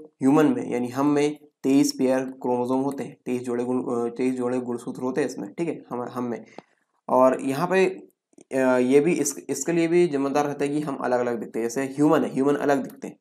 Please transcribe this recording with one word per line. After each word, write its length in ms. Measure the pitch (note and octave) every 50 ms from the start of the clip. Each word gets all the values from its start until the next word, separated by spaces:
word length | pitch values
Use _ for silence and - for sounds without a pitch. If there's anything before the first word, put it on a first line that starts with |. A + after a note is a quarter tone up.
| - - _ _ C#3
ह्यूमन 240 | C3 C#3+ D#3 D3+
में 240 | C#3+ B2 A#2+ A2+ -
यानी 180 | - B2 B2 A#2+
हम 180 | B2 C3+ C#3 D3
में 300 | D3 C#3+ D3 D3 D3 - - _ _ _ -
तेईस 280 | C3+ C3+ C#3 C#3+ C#3 -
पेयर 320 | C3+ C3 B2+ C3 C3 C3 C3 C3 - -
क्रोमोसोम 380 | B2 B2 B2 B2 B2 C3 C3
होते 240 | C3 C#3 C3+ C3 A#2+
हैं, 120 | F#2 - _ _
तेईस 160 | B2 B2+ B2 B2
जोड़े 220 | B2 A#2+ A#2+ B2
गुण, 180 | B2 B2+ B2+ B2+
अ, 240 | C3 B2 A#2+ A#2+ A#2+
तेईस 240 | A#2 - B2 B2+ B2+
जोड़े 260 | B2 B2 B2 B2+ B2+
गुणसूत्र 420 | B2 A#2+ A#2+ A#2 - C3+ B2 B2 B2
होते 180 | B2+ C3 D#3+
हैं 80 | C#3 B2
इसमें, 240 | - - F#2+ G2+ -
ठीक 160 | - E3+ E3
है, 140 | - - - -
हम, 120 | C3 A#2+ B2
हम 200 | - B2 B2 B2
में। 200 | A#2+ A#2 A2 - - - - - _ _ _ _ _ _ _ _ -
और 320 | - B2+ B2+ C3 B2+ - -
यहाँ 260 | C3+ C3+ C#3 C#3 C#3
पे, 160 | F3+ F#3+ F#3+
अ, 960 | - - - - - _ _ _ _ _ - - _ - C3 C3 C3 B2+ B2+
ये 220 | B2+ B2 C3+ C#3+
भी 120 | D3 F3 F3
इस, 200 | - C#3 C3+ - - - -
इसके 220 | C3+ C3+ - - E3+
लिए 160 | E3+ E3 E3
भी 180 | E3+ F3 F3 E3+
जिम्मेदार 380 | C#3+ C3+ C#3 C#3 C3+ D3 D3
रहता 180 | C#3+ C#3+ C#3 C#3+
है 60 | C#3+
कि 100 | C#3+ D3+
हम 160 | D3 C#3+ C#3
अलग-अलग 440 | B2+ B2+ B2 B2 B2 B2 B2 A#2+ A2
दिखते 180 | A2 - - A2+
हैं। 80 | A2+
जैसे 180 | A#2 A2+ C3+ C3+
ह्यूमन 380 | C3 C3+ C#3 D3 D3+ D#3+ C#3+ B2
है, 80 | G#2 -
ह्यूमन 220 | C3 C3+ C#3+ D3
अलग 260 | - - C#3+ C#3+ C3+ A#2+
दिखते 260 | - - - - F#2+
हैं। 100 | - -